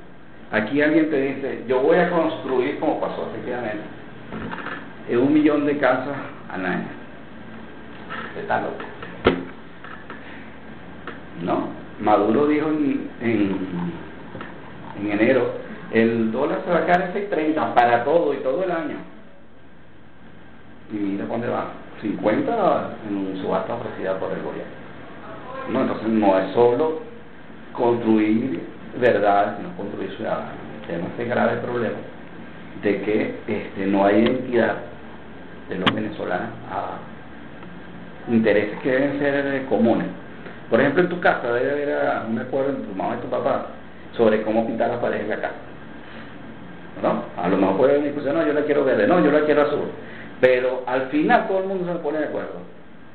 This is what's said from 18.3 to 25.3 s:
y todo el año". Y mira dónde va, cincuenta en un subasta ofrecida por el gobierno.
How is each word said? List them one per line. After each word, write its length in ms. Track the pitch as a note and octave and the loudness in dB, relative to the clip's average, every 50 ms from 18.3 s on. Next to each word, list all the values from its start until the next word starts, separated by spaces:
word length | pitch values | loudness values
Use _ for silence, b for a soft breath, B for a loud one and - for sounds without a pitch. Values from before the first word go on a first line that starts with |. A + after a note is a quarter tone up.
| C3+ | 0
y 20 | |
todo 260 | C3 - C3 C#3 F3 F#3+ | 0 0 0 0 0 0
el 80 | F3+ | 0
año". 280 | E3+ E3 D#3 C#3 A2 - - - - - - - - - - - - - - - - - - - - - - - - - - - - - - - - - - - - - - - G#2+ | 0 -2 -2 -4 -6 -8 -10 -12 -16 -16 -18 -18 -18 -18 -18 -18 -18 -18 -18 -18 -18 -18 -18 -18 -18 -18 -18 -18 -18 -18 -18 -18 -16 -16 -18 -16 -18 -18 -18 -18 -18 -16 -14 -8 -6
Y 40 | |
mira 280 | G#2 G2+ G2 G2 G2+ - | -4 -2 -2 -2 -2 -4
dónde 220 | A2+ A#2 A#2 A#2 A2+ | -4 -4 -2 -2 -2
va, 220 | G#2 G#2 - - - - - - - - | -2 -2 -4 -6 -8 -12 -14 -16 -12 -6
cincuenta 920 | A2+ G#2 F2+ F2 - G#2 G#2+ - - - A#3 A3+ F#3+ D#3+ - - F#2 - - - - G#2 | -4 -4 -2 0 2 2 2 2 2 0 2 4 4 4 4 2 0 -4 -8 -10 -6 -4
en 80 | G2+ | -4
un 260 | G2 G2 F#2+ F#2 F#2+ G2 | -2 -2 -4 -4 -4 -2
subasta 320 | F#2+ F#2+ F#2+ - - A#2 | -2 -2 -2 -2 -4 -6
ofrecida 420 | A#2 A#2 G#2 F#2 F#2+ G2 F#2 F#2+ F#2 | -6 -6 -8 -8 -6 -4 -2 -2 -2
por 100 | F#2+ F#2 | -2 -4
el 120 | F#2 F2 D#2 | -4 -4 -6
gobierno. 360 | D#2 - - - - - - - - - - - - - - - - | -6 -8 -8 -10 -12 -12 -14 -14 -14 -14 -14 -14 -14 -14 -14 -12 -12